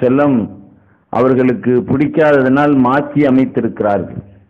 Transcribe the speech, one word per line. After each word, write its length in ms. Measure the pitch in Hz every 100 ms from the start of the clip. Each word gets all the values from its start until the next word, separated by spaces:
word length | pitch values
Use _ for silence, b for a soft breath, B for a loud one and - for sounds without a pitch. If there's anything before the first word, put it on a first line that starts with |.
வஸல்லம் 480 | 127 135 147 123 95 - - b b b _
அவர்களுக்கு 720 | - 131 127 127 107 120 123
பிடிக்காததனால் 960 | - 135 151 160 151 143 131 135 147 135
மாற்றி 500 | 123 139 147 147 139
அமைத்திருக்கிறார்கள். 960 | 131 131 127 110 - 104 101 82 - - -